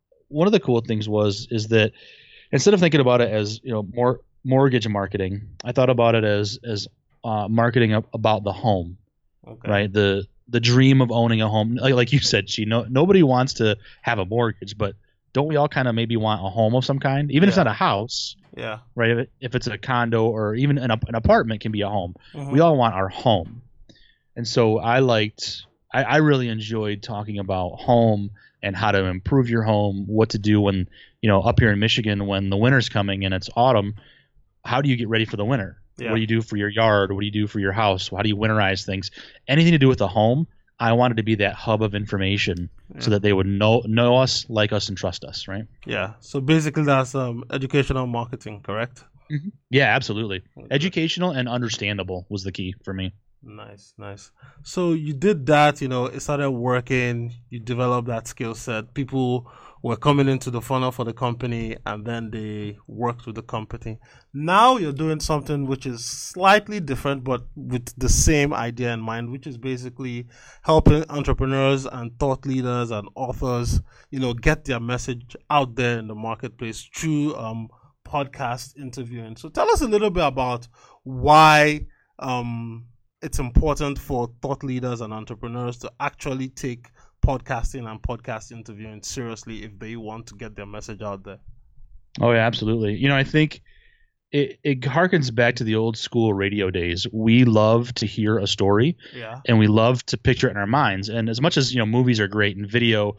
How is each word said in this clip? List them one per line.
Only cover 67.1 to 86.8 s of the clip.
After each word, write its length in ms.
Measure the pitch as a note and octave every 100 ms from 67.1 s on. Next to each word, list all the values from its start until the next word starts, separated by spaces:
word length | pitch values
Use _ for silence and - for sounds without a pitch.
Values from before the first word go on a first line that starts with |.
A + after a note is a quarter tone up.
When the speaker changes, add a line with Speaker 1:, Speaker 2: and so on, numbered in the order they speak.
| C#3
Speaker 2:
but 220 | B2+ B2 - D3
with 420 | B2+ B2 - -
the 120 | B2+
same 420 | - - D3+ C#3+
idea 400 | C#3+ A#2+ A#2+ A#2+
in 80 | A#2
mind, 300 | A2+ A2+ A#2+
which 160 | C3 D3
is 100 | A#2+
basically 720 | C3 B2+ B2+ B2 B2+ A#2+ A#2+ - - -
helping 400 | - D#3+ D3+ D3+ D#3
entrepreneurs 800 | C#3+ C3+ - C3+ C3+ C3+ C#3 C3+
and 320 | B2+ A#2 A#2+
thought 260 | C#3+ C3
leaders 460 | C#3 C3 B2 B2 A#2
and 180 | G#2+ G#2
authors, 640 | - B2+ - C3 A#2+ A#2+ - - - _
you 100 | C3+
know, 140 | B2+
get 320 | A#2+ D3 D#3 C#3
their 140 | A#2
message 540 | A#2 B2 B2+ B2 B2 - _
out 280 | D3 C3 A#2
there 220 | B2 A#2
in 100 | A2
the 60 |
marketplace 720 | G#2+ A2+ A2 A#2 - A2+ G#2+ -
through, 400 | - D#3+ D3 D3 C#3
um, 320 | A2+ A2+ A2 _ _ _ -
podcast 720 | D3 C#3 - B2 A#2+ - -
interviewing. 580 | C3+ B2 A#2 A#2+ A2+ A2+
So 120 | D#3
tell 220 | - G#4+
us 100 | A4+
a 80 | B3+
little 220 | G#3 G#3+
bit 140 | F3+ D3
about 420 | C3 B2+ A#2+ - _ _ _
why, 800 | C3+ B2+ C#3 D3+ D#3 D3+ D3+ D3+ - _ _ -
um, 640 | C3+ B2 A#2+ A#2 A#2 A#2 A#2+ _ _ _
it's 160 | D3+ -
important 600 | B2+ A#2+ D#3 C#3 C#3+ C3+
for 320 | - B2+ A#2+ -
thought 220 | C#3 C3+
leaders 360 | C#3 B2+ B2+ A#2+
and 100 | G#2+
entrepreneurs 640 | G#2+ G#2+ A2 A#2 A#2+ A#2+ A#2+
to 140 | B2 -
actually 480 | C#3+ - D3 C3 C3
take 400 | - C3+ A#2+